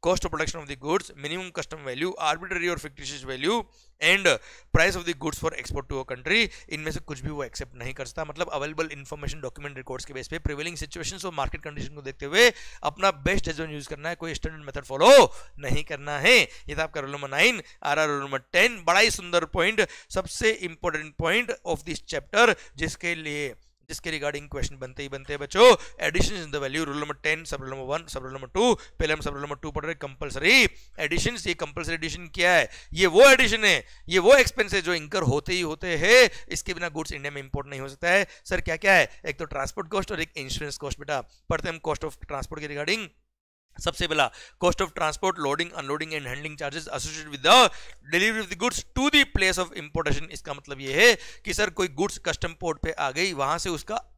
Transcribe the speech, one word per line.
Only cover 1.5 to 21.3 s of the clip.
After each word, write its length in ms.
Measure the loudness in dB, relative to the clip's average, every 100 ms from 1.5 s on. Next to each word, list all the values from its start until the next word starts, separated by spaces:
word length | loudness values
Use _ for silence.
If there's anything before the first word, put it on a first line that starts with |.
| -10
custom 260 | -10 -12 -10
value, 240 | -6 -6 -2
arbitrary 460 | -2 -2 -4 -4 -2
और 100 | -4
fictitious 480 | -8 -14 -12 -12 -10
value 340 | -4 -2 -2 -4 _ _ _
and 260 | 2 4 4 2 -2 -20 -2 2
price 180 | 2 2
of 100 | -6
the 80 | -6 -6
goods 180 | -4
for 80 | -6 -6
export 260 | -10 -10 -8
to 80 | -10
a 40 | -8
country, 340 | -10 0 0 0 -4 -12
इनमें 220 | -8 -8
से 80 | -8
कुछ 200 | -10 -10
भी 100 | -10
वो 140 | -8
एक्सेप्ट 320 | -10 -10 -14 -12
नहीं 180 | -12
कर 120 | -10 -12
सकता। 200 | -10 -10
मतलब 240 | -8 -6
अवेलेबल 400 | -6 -6 -6 -6
इन्फॉर्मेशन, 500 | -8 -14 -10 -8 -8
डॉक्यूमेंट, 360 | -10 -12 -14 -14
रिकॉर्ड्स 280 | -12 -12 -10
के 80 |
बेस 140 | -12 -10
पे 120 | -8
प्रिवेलिंग 380 | -6 -6 -8 -8
सिचुएशंस 480 | -12 -10 -10 -8 -8
और 80 |
मार्केट 300 | -4 -6 -6
कंडीशन 320 | -10 -10 -12 -12
को 60 |
देखते 240 | -14 -12 -2
हुए 280 | 4 4 2 -14 -6
अपना 280 | -6 0 0
बेस्ट 340 | 0 0 0 -2
जजमेंट 280 | -4 -6
यूज़ 160 | -8 -10
करना 200 | -10 -8
है, 60 | -8
कोई 180 | -8
स्टैंडर्ड 300 | -8 -8 -10
मेथड 220 | -10 -12 -8
फॉलो 480 | 4 10 10 10 4 -14 -12
नहीं 240 | 0 0
करना 360 | 0 -8 -6 0
है। 220 | 6 6
ये 340 | 4 -4 -10 -4
था 80 |
आपका 180 | -4 -4
रूल 100 | -8
नंबर 180 | -8 -6
नाइन। 340 | 2 2 2 -8 -8
आ 100 | -2
रहा 120 | 0 0
rule 180 | 0
number 140 | -4 -6
टेन, 440 | _ 2 2 2
बड़ा 160 | 0 4
ही 120 | 4
सुंदर 340 | 0 0 0 0
point, 420 | -2 0 0 -2 -4 -8
सबसे 420 | -6 -6 -2 0
important 640 | 0 -6 -6 -6 -6 -8 _
point 360 | 0